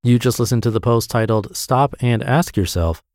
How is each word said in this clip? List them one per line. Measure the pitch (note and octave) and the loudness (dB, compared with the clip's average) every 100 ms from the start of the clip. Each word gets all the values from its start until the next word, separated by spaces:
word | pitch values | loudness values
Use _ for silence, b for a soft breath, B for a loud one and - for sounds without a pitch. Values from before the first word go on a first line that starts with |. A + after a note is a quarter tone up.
You | A#2+ A#2+ | 4 2
just | B2 - | 2 0
listened | A#2+ A#2 | 0 0
to | A#2+ | 0
the | A2+ | -2
post | A#2+ A#2 - | 0 0 0
titled | A#2 A2 A2 - | -2 0 0 -2
Stop | - - C3 C#3 - | -10 -2 0 0 0
and | B2 A#2 | 0 0
Ask | - C3+ F3 - | 0 0 0 -2
Yourself | F2+ F2+ E2 E2 _ | -2 0 -2 -2 _